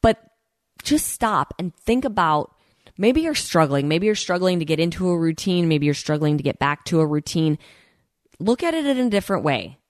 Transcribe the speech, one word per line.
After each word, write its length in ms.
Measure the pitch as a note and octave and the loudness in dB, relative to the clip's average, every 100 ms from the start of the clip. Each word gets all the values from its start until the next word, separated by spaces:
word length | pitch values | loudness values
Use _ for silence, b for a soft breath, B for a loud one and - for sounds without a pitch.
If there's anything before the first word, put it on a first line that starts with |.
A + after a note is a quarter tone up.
But 200 | A3+ - _ _ _ _ _ _ | 2 2 _ _ _ _ _ _
just 240 | - D4+ - | -2 -2 -2
stop 460 | - A3+ F#3 C#3+ - | -4 0 0 -2 -6
and 160 | F3 - | -10 -6
think 280 | - A#3+ | -2 -2
about, 500 | C4+ G3+ E3 D3+ - _ b b b - | 0 0 2 0 -2 _ b b b 0
maybe 240 | G#3 C#4 | 2 2
you're 140 | E4 D4+ | 0 -4
struggling. 520 | - E3+ D3+ C#3 C#3+ | 0 2 2 2 0
Maybe 200 | D#3+ G#3+ | 0 0
you're 80 | G#3 | -2
struggling 440 | - F3+ F#3 F3+ | -2 0 0 0
to 60 | D3+ | 0
get 140 | D#3 | 0
into 280 | E3+ E3 F#3 | 0 0 0
a 100 | F3 | 2
routine. 520 | E3 D#3+ G3+ F3+ E3 | 0 -2 -2 0 2
Maybe 160 | D#3 D3 | 2 2
you're 80 | |
struggling 440 | C#3+ - D3+ D3+ D3 | -2 -2 0 2 0
to 60 | |
get 160 | C#3 - | -2 -2
back 240 | C#3 D3 - | -2 -2 -2
to 140 | E3 | 0
a 60 | D#3 | 2
routine. 520 | D3+ - E3+ D#3+ D3+ b b b b b _ _ _ | -2 -2 -2 0 0 b b b b b _ _ _
Look 240 | F#3 B3 | -2 0
at 100 | E4+ | 0
it 120 | D#4+ C#4+ | 0 0
in 120 | C4 | 0
a 120 | B3 | 2
different 340 | G3+ F#3+ G3 | 0 -2 -2
way. 340 | D3 B2+ F2 B2+ | 0 -2 -4 -18